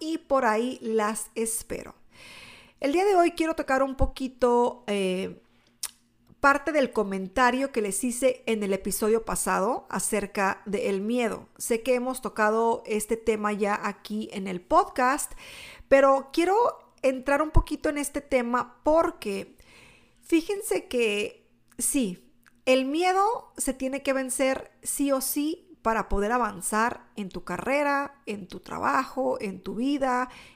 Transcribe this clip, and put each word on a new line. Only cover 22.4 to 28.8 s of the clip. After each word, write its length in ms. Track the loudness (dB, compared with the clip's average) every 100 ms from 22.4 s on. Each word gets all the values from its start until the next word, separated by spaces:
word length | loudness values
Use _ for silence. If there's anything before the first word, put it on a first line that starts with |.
| _ _ 2
el 180 | 2
miedo 680 | 2 0 2 2 2 0 -6 -6
se 180 | -4
tiene 300 | -4 -4 -4
que 80 | -2
vencer 580 | -2 -2 0 0 -2 -6 _
sí 260 | -6 -2 2
o 100 | 0
sí 440 | 0 -2 -2 -4 -12 -6
para 260 | -2 -2 0
poder 220 | 0 2
avanzar 800 | 0 0 -4 -2 0 0 -2 -12 -10
en 140 | -10
tu 120 | -10
carrera, 800 | -8 -6 -2 0 2 0 -4 -10 -12
en 200 | -10 -10
tu 140 | -16
trabajo, 800 | -10 -4